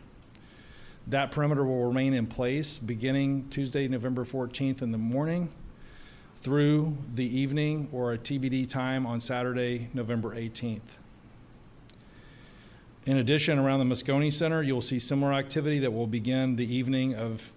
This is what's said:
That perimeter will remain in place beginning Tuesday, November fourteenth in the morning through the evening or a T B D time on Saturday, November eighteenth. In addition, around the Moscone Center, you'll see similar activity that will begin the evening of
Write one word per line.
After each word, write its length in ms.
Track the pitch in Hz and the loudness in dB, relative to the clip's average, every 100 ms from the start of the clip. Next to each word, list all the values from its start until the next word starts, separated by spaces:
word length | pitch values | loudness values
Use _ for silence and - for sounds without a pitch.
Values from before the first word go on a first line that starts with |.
| - - - - - - - - - - - | -20 -20 -20 -20 -20 -20 -20 -20 -20 -14 -2
That 240 | 135 135 | 0 0
perimeter 340 | 147 147 143 123 | 0 2 2 2
will 220 | 127 123 | 2 2
remain 260 | 131 135 | 2 2
in 140 | 131 110 | 2 0
place 500 | - 123 139 147 - | -2 0 0 -2 -6
beginning 680 | 110 113 127 139 139 139 131 | -6 -2 0 2 2 0 -2
Tuesday, 380 | - 135 139 135 | -4 -2 0 0
November 380 | 127 123 127 123 | 0 0 -2 -2
fourteenth 580 | 135 123 - 135 131 | -4 -4 -2 -2 0
in 80 | 120 | -2
the 80 | 113 | 0
morning 500 | 113 131 156 170 170 - - - - - - - - - | 0 0 0 0 -2 -6 -16 -16 -18 -18 -20 -20 -20 -10
through 600 | 127 143 147 151 156 143 139 120 | 0 4 6 4 2 -2 -4 -2
the 100 | 123 | 0
evening 640 | 131 139 147 151 156 139 | 0 0 2 0 0 -2
or 220 | 127 123 | -2 0
a 60 | 117 | -2
T 180 | 117 139 | -2 -2
B 100 | 131 | 0
D 200 | 131 127 | 0 0
time 400 | 135 127 131 123 | -2 0 0 0
on 120 | 117 | -2
Saturday, 680 | 113 123 123 123 123 120 120 131 | -2 -2 0 0 0 -2 -4 -4
November 400 | 113 117 110 117 | -2 -2 -2 -4
eighteenth. 640 | 113 - 120 107 - - - - - - - - - - - - - - - - - - - - - - - | -6 -6 -6 -6 -10 -20 -20 -20 -20 -20 -20 -20 -20 -20 -20 -20 -20 -20 -20 -20 -20 -20 -20 -20 -20 -8 0
In 100 | 135 | 2
addition, 400 | 120 151 151 147 | 4 4 4 4
around 220 | 135 135 | 4 4
the 160 | 127 123 | 2 2
Moscone 360 | - 139 151 | 2 2 2
Center, 300 | 147 160 160 | 2 0 2
you'll 200 | 143 127 | 2 0
see 180 | 117 127 | 0 -2
similar 340 | - 139 139 | 0 2 2
activity 460 | 139 135 160 147 147 | 2 0 0 2 2
that 120 | 131 | 2
will 140 | 113 117 | 0 0
begin 520 | 117 110 131 131 120 | -2 0 2 2 0
the 180 | 120 123 | 0 0
evening 400 | 127 131 131 110 | 2 2 0 0
of 360 | 113 110 - | -4 -4 -10